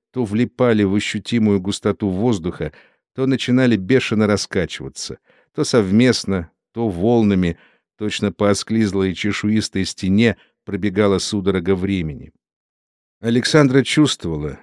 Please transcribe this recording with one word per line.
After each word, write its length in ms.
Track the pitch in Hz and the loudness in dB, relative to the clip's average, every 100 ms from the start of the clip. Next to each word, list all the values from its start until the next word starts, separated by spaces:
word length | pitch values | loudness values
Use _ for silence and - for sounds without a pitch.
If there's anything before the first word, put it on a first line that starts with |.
| _ | _
то 140 | 131 107 | -6 -2
влипали 580 | 107 120 - 123 110 | 0 -2 0 2 4
в 100 | 98 104 | 2 0
ощутимую 640 | - 107 - 120 107 98 | -2 -6 -4 0 2 2
густоту 480 | 95 - 104 98 104 | -2 -4 -4 -2 -2
воздуха, 640 | 92 123 101 87 - 76 - _ _ _ - | 0 0 -2 -4 -8 -10 -10 _ _ _ -6
то 100 | 131 | -2
начинали 520 | 131 - 127 127 104 | -2 0 2 4 2
бешено 500 | 92 131 - 110 104 | 2 0 2 0 2
раскачиваться, 920 | 101 - 101 80 - 65 - - - _ _ _ - | 0 -2 -4 -4 -6 -14 -12 -14 -14 _ _ _ -6
то 80 | |
совместно, 880 | 147 123 95 107 127 107 - 95 82 _ _ | 0 2 4 4 4 2 -2 -4 -4 _ _
то 160 | 113 117 | -6 -4
волнами, 680 | 85 107 120 104 95 87 82 _ _ _ _ | 0 2 4 4 2 0 -2 _ _ _ _
точно 360 | 107 - 104 | -8 -4 -4
по 160 | 90 104 | 0 0
осклизлой 640 | 101 - 113 104 95 95 | 0 0 0 0 0 -2
чешуистой 720 | 87 104 95 104 107 - 98 92 | -2 -4 -2 0 0 -2 -4 -4
стене 500 | - 95 101 117 - _ _ - | -4 0 2 2 0 _ _ -10
пробегала 540 | 98 101 95 104 92 | -6 -2 0 2 0
судорога 540 | - 104 95 92 87 | -2 -2 -2 -2 0
времени. 600 | 95 95 95 78 64 - _ _ _ _ _ _ _ _ _ | -2 -2 -2 -4 -8 -16 _ _ _ _ _ _ _ _ _
Александра 600 | 117 120 - 156 139 135 | -2 0 2 4 6 4
чувствовала, 760 | 123 156 147 - 85 76 73 - | 2 2 2 0 -6 -6 -8 -10